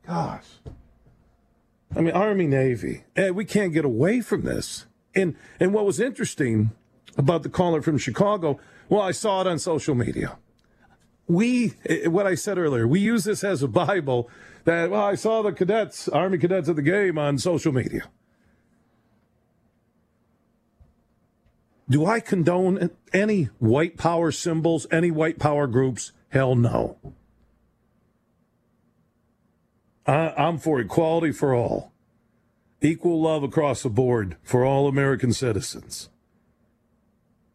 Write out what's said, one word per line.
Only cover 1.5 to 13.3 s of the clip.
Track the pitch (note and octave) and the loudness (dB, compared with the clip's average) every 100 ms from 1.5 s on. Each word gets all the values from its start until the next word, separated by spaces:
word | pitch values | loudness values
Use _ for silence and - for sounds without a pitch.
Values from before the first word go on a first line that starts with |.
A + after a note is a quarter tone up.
| _ _ _ _ | _ _ _ _
I | - | -2
mean, | E3 | 0
Army, | F3 G#3+ G3 D#3+ | 2 0 0 2
Navy. | C3+ C3 A#2 C2+ - _ | 2 2 -2 -6 -8 _
Eh, | - F#3+ | -2 -2
we | F#3 | -2
can't | G3+ G#3 F#3+ | -2 0 0
get | D#3 | 0
away | D3 A2+ E3 B3 | 0 2 2 0
from | G#3+ F3+ | -2 -4
this. | - A#1+ - - - _ _ | -2 -6 -8 -12 -18 _ _
And, | F#3+ F#3 - - - | -2 -2 -4 -18 0
and | F#3 | 0
what | G#3+ | 2
was | G3+ D3+ | 0 0
interesting | B3 A3 G3+ - C3 A2 A2 - _ _ - - | -2 -2 -8 -2 0 2 0 -2 _ _ -8 -2
about | C#3 E3+ | 0 0
the | C#3 | -2
caller | - F3+ D#3+ | 0 0 2
from | E3 D3 | 0 -2
Chicago, | - A2 G3+ G#3 D#3+ C3+ - - - | -2 0 0 2 -2 -4 -10 -20 -2
well, | G3+ | 0
I | F#3+ | 0
saw | - A3 F#3+ | -2 -2 0
it | F#3 | 0
on | D#3+ | -2
social | F3+ D#3 - | -2 -2 0
media. | B2 G#2+ - - - _ _ _ _ _ _ _ _ - | -2 -2 -4 -8 -10 _ _ _ _ _ _ _ _ -2
We, | F3 A#3 B3 G#3+ - - | 0 2 2 0 -4 -4
eh, | E3 E3 | -2 0
what | F3 G3 | 0 0
I | |
said | E3+ - F#3 | -2 -2 -2
earlier, | D#3+ B2 A2+ | 0 2 2
we | F3+ | 2
use | G#3 A#3 | 2 0
this | G3+ | 0